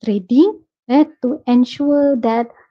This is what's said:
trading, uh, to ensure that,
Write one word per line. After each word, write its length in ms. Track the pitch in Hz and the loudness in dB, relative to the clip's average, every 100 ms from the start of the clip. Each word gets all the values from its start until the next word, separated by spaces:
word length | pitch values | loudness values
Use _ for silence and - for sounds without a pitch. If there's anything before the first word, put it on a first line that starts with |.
trading, 580 | - 202 185 247 381 415 _ _ - | -6 -6 0 2 2 0 _ _ -2
uh, 160 | 262 302 _ | 0 0 _
to 200 | 247 294 - | -6 -6 -2
ensure 680 | 247 247 - 285 285 285 269 | 0 0 -2 -2 0 0 0
that, 340 | 226 226 233 _ _ | -2 -2 -4 _ _